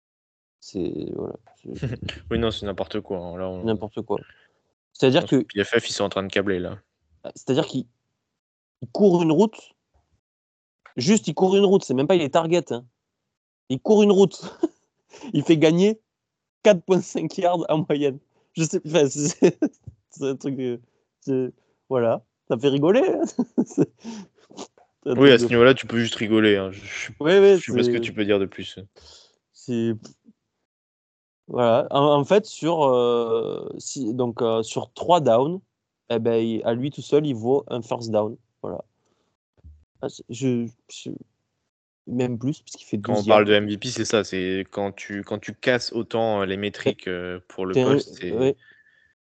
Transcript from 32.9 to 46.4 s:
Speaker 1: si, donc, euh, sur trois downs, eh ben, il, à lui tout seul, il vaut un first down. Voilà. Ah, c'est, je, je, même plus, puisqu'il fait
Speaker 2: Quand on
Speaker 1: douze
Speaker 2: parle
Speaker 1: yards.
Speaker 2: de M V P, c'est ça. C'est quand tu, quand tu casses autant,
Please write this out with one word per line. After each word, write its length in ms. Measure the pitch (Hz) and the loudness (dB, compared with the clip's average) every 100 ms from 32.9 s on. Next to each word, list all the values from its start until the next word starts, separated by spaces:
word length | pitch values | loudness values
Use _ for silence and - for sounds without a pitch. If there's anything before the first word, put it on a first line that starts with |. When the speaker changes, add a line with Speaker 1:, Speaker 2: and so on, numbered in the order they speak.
| 123 120 120 117 113 98 90 - - | 4 2 0 0 -2 -2 -8 -12 -14
Speaker 1:
si, 340 | - 143 110 | -12 -8 -6
donc, 300 | 127 120 117 | -4 -4 -2
euh, 200 | 113 113 | 0 0
sur 300 | 110 - - | -2 -8 -10
trois 280 | - 160 175 | -8 2 2
downs, 400 | 127 113 143 185 - _ _ _ - | 4 4 2 -4 -12 _ _ _ -6
eh 80 | 117 | -2
ben, 160 | 117 | 0
il, 280 | 117 113 110 | 0 0 -2
à 100 | - | -2
lui 160 | 117 143 | -2 -4
tout 100 | 143 | -8
seul, 260 | - 147 151 | 0 0 0
il 80 | |
vaut 300 | 113 117 139 - | -4 0 0 -2
un 120 | 123 | -8
first 300 | 113 120 113 | -6 -8 -2
down. 260 | 107 107 123 _ _ | -2 -2 -6 _ _
Voilà. 240 | 101 90 - _ _ _ _ _ _ _ - - _ _ | -12 -12 -14 _ _ _ _ _ _ _ -20 -20 _ _
Ah, 60 | 127 | -12
c'est, 160 | - - | -12 -16
je, 380 | 117 131 120 113 - _ | -4 -2 -2 -4 -12 _
je, 200 | - - - - _ _ _ _ _ _ _ - | -18 -16 -16 -20 _ _ _ _ _ _ _ -8
même 320 | 123 123 117 | -4 -4 -4
plus, 220 | 123 156 | -6 -8
puisqu'il 240 | - - | -12 -20
fait 140 | - 107 | -10 -8
Speaker 2:
Quand 120 | 104 | -2
on 40 | 104 | -2
Speaker 1:
douze 100 | 104 | 4
Speaker 2:
parle 220 | 107 104 | 4 6
Speaker 1:
yards. 120 | 104 | 2
Speaker 2:
de 40 | |
M 40 | 104 | 0
V 100 | 104 | -6
P, 100 | 127 | -6
c'est 160 | 113 | -6
ça. 200 | 104 110 | -2 -2
C'est 420 | 95 95 92 95 95 | -2 -4 -4 -6 -6
quand 220 | - 101 | -8 -8
tu, 300 | 95 - 101 | -10 -12 -12
quand 160 | - 104 | -10 -10
tu 160 | - | -10
casses 380 | 107 131 123 - | -6 -2 -2 -4
autant, 500 | 117 104 113 113 104 | -8 -6 -4 -2 -2